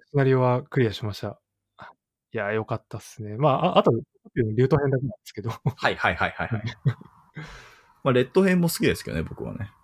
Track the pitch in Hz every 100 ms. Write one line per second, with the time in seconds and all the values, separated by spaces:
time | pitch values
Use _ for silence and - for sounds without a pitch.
0 | _ 143 135 131 127 123 143 139 117 101
1 | 107 98 104 - _ _ _ - - _
2 | _ _ _ 113 101 110 110 113 - 107
3 | - - 107 107 147 135 175 180 208 117
4 | - _ - - 110 110 131 151 143 131
5 | 131 - - - 110 - - - 120 92
6 | 104 87 95 - 85 113 113 - 135 -
7 | - _ _ 156 151 - - - _ _
8 | 139 123 127 190 196 185 170 - 151 85
9 | - 73 - - 57 - 101 _